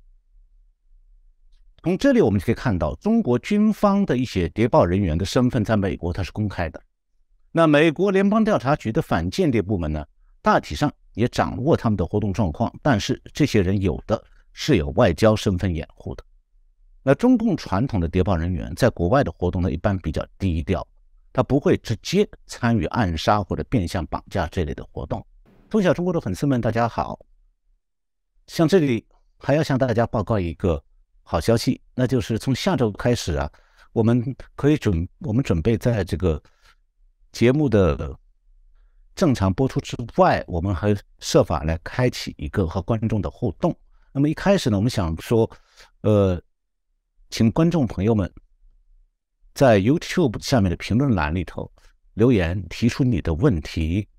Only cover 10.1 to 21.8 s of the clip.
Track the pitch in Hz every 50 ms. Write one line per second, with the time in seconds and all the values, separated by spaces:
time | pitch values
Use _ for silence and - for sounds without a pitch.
10.1 | _ _ _ _ _ _ - 214 208 156 - - - - 147 143 - _ _ _
11.1 | - - 117 123 - - 92 - - - 120 156 147 104 - 120 104 98 87 -
12.1 | - 104 110 104 92 - 110 82 73 - 110 - - - - 151 127 101 - -
13.1 | 123 - - - - - 151 - - 107 90 90 98 104 95 92 - - - -
14.1 | - - - _ _ _ _ _ - - - - 143 92 71 71 71 98 120 101
15.1 | 85 - 110 110 110 - - 113 95 90 - 95 85 80 - - - - - -
16.1 | 67 - - _ _ _ _ _ _ _ _ _ _ _ _ _ - - - 131
17.1 | 143 - - 254 262 214 226 233 170 - - - 92 98 127 - - 92 82 78
18.1 | - 90 85 101 95 80 82 90 90 76 53 60 82 - 131 117 - - 85 87
19.1 | 117 143 - - - - 90 87 - 92 87 92 67 82 - 104 98 92 - 82
20.1 | - - - - - - 98 95 80 80 73 - 90 67 57 _ _ _ _ _
21.1 | _ _ _ _ - 135 123 - 127 143 - 190 135 -